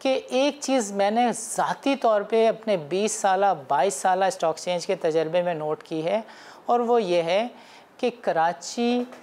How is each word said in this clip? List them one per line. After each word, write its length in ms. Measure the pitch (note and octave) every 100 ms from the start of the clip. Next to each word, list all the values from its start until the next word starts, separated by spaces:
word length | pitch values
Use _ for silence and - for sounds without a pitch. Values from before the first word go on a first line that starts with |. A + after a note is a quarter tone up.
कि 260 | C4+ C4 -
एक 320 | B3 C#4+ D4
चीज़ 320 | - C4 G3+
मैंने 380 | G3+ G3+ A3+ A#3+
ज़ाती 640 | - - - D#3 F3+ C#4 C#4
तौर 260 | A#3 G#3
पे 240 | G3+ A3+ A3+
अपने 300 | A3 A3 F#3
बीस 440 | D3 F#3 G#3+ -
साला, 340 | G3 F#3+ G3+
बाईस 460 | E3 C3+ C#3+ F#3+ F#3+
साला 300 | F#3+ F#3 F#3+
stock 240 | F3+ E3
exchange 300 | D#3 F3+ F3+
के 120 | - F#3
तजर्बे 460 | E3 D#3+ D#3+ F3+
में 120 | F3
note 280 | D#3+ D3+ D3+
की 180 | - D#3+
है 240 | E3 G#3 A3 - - - -
और 140 | A#3+
वो 160 | A#3 A#3+
ये 240 | F#3+ F3
है 280 | E3 F#3+ B3 - - - - -
कि 100 | B3
कराची 1000 | A#3+ - D#3+ E3 F3 - - A#3+ B3 B3 -